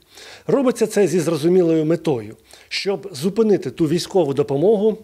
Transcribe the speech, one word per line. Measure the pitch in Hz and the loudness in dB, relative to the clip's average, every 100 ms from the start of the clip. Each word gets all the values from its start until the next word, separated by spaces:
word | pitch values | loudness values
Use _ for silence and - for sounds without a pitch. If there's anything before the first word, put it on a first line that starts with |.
| _ - - - - | _ -20 -20 -14 -2
Робиться | 247 262 - 220 | 0 2 0 0
це | 208 190 | 2 2
зі | 175 | 0
зрозумілою | 151 165 160 185 170 160 | -2 0 2 4 4 2
метою, | 156 165 165 131 107 110 _ - - | 0 -2 -2 -4 -6 -16 _ -20 -12
щоб | - 190 196 - | -8 -6 -6 -8
зупинити | 139 170 202 220 185 135 | -8 -4 0 2 2 0
ту | - 160 | -2 0
військову | 165 - 190 151 | 0 -2 0 0
допомогу, | 135 143 139 175 220 214 202 | 0 -2 0 2 2 0 -4